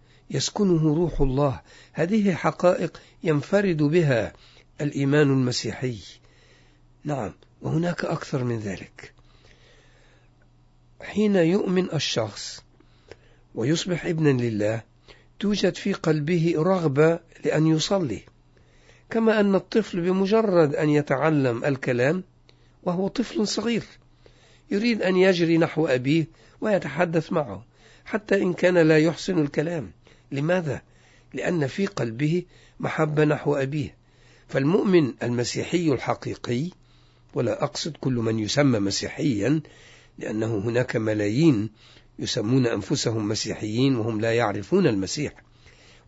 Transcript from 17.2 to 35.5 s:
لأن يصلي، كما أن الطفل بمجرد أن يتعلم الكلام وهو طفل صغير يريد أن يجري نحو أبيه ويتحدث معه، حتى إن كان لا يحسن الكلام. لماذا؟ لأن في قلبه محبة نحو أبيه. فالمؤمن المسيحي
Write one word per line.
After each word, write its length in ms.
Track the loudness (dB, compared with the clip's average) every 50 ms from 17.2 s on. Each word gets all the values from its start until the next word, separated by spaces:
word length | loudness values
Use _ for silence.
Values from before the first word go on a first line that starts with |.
| -4 -14 -14 -8 -4
لأن 220 | -2 0 2 4
يصلي، 540 | 4 2 2 0 0 0 0 -2 -2 -6 -8 -10 -16 _ _ _ _ _ _ _ _ _ _ _ _ -20 _ _ -4
كما 300 | -2 2 4 4 4 4
أن 160 | 4 4 2
الطفل 460 | 0 0 0 0 0 0 0 -2 -2
بمجرد 720 | 0 0 0 2 2 2 2 2 2 4 4 4 4 4 2
أن 140 | 0 2 2
يتعلم 760 | 2 2 2 0 0 0 2 2 2 2 2 2 0 0 -2
الكلام 580 | -2 -2 -2 -2 -2 0 0 2 0 0 -2 -6 -10 _ _ _ _ -20 _ _ _ _ _ -6
وهو 240 | -4 -2 -2 -2
طفل 400 | -4 -2 -4 -4 -4 -2 -4 -2
صغير 360 | -2 -2 -4 -2 -2 -2 -4 -4 -8 -16 -20 _ _ _ _ -20 -20 _ _ _ _ _ _ _ -4
يريد 300 | -4 -2 0 0 0 0
أن 140 | 0 2 4
يجري 420 | 4 4 4 4 4 2 2 4
نحو 300 | 2 2 2 0 0 0
أبيه 400 | 0 0 0 2 2 2 2 0 -2 -6 -18 -20 -20 -12 -6
ويتحدث 720 | -2 0 0 0 -2 -2 -2 -2 -2 0 0 -2 -2 -2
معه، 340 | -2 -4 -4 -4 -8 -14 -16 _ _ _ -20 -20 -20 -20 -12
حتى 360 | -6 -6 -6 -2 0 0 2
إن 120 | 2 0 0
كان 240 | 2 2 4 4
لا 200 | 6 6 6 6
يحسن 420 | 4 4 2 0 -2 -4 -2 0 0
الكلام. 520 | 0 0 -2 -4 -4 -4 -4 -6 -8 -10 -14 _ -20 -20 -20 _ _ -8
لماذا؟ 500 | -6 -4 -2 0 0 0 -2 -4 -6 -8 -10 _ _ -20 _ _ _ -20 -20 _ -10
لأن 340 | -6 -4 -2 0 0 -2
في 180 | -2 -2 -2 -4
قلبه 580 | -4 -2 -4 -6 -4 -4 -2 -2 0 0 0 -2 -6 -14 -20 -20 -20 _ -8
محبة 440 | -8 -6 -2 -2 -2 0 2 2 2
نحو 320 | 2 2 0 0 -2 -2
أبيه. 400 | -2 -2 -4 -4 -4 -6 -6 -10 _ _ _ _ _ -20 -20 -20 -20 -12
فالمؤمن 640 | -6 -2 0 2 2 2 2 4 4 4 4 4 4 0 -4 -4
المسيحي 680 | -2 -2 -2 -2 -2